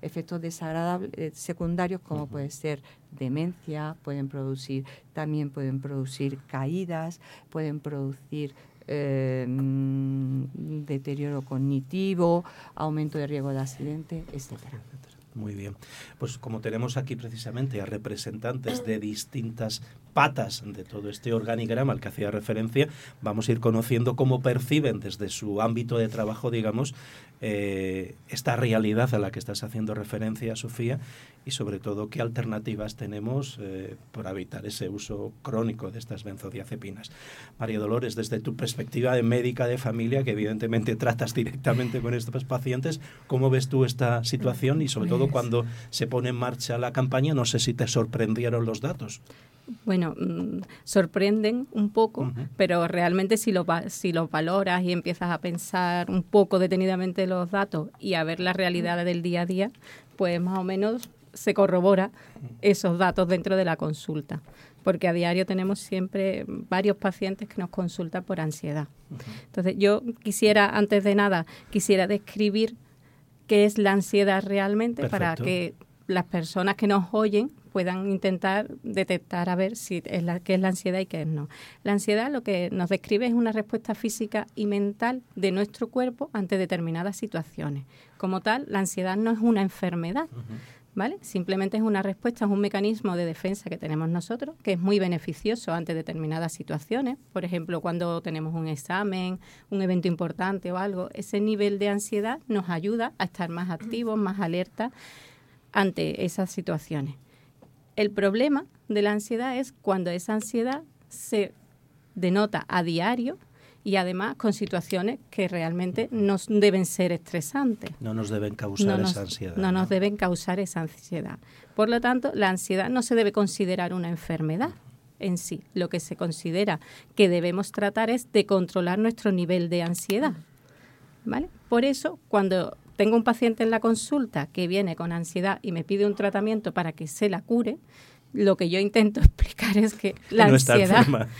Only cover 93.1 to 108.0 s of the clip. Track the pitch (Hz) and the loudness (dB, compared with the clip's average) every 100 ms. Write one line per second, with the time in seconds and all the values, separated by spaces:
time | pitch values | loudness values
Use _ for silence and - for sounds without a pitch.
93.1 | 175 170 160 185 196 - 165 156 156 160 | 0 -2 -2 -4 -4 -8 -8 -4 -2 0
94.1 | 175 170 240 285 320 214 180 185 202 185 | -2 -2 -6 -8 -6 -2 0 4 2 2
95.1 | 170 - 156 208 233 - 170 165 160 165 | -2 -4 -4 -2 -2 -2 -4 -2 -6 -4
96.1 | 160 156 165 165 - - 151 - 233 254 | -4 -4 -2 -4 -6 -8 -6 -4 -2 -2
97.1 | 277 - 190 175 175 165 165 175 170 175 | -4 -8 -6 -4 -4 -2 -4 -2 -2 -2
98.1 | 170 170 160 160 165 160 151 - 185 208 | -2 -4 -6 -4 -4 -4 -6 -4 -2 -2
99.1 | 185 180 185 - - - 196 185 180 180 | -2 -4 -6 -10 -20 -6 -2 2 2 2
100.1 | 170 170 - 185 196 180 185 202 185 185 | 0 -2 -2 -4 -4 -4 -4 -4 -4 -8
101.1 | - 196 202 214 208 202 202 202 202 202 | -10 -4 0 0 2 0 2 0 0 0
102.1 | 208 220 262 - 208 180 170 196 226 233 | -2 -2 -4 -2 -2 0 -2 -2 -2 -2
103.1 | - 185 - 170 170 180 165 220 226 233 | -4 -6 -4 -6 -4 -4 -6 -6 -4 -2
104.1 | 214 196 196 170 175 185 - 240 - - | 0 0 -2 -2 -2 -4 -4 -6 -6 -20
105.1 | - - - _ _ _ 220 196 170 156 | -20 -20 -20 _ _ _ 2 2 2 -2
106.1 | - 180 - 185 - 175 156 - 151 143 | 0 -2 -2 -4 -4 -4 -4 -4 -4 -4
107.1 | - _ _ _ _ - _ _ - | -8 _ _ _ _ -20 _ _ -2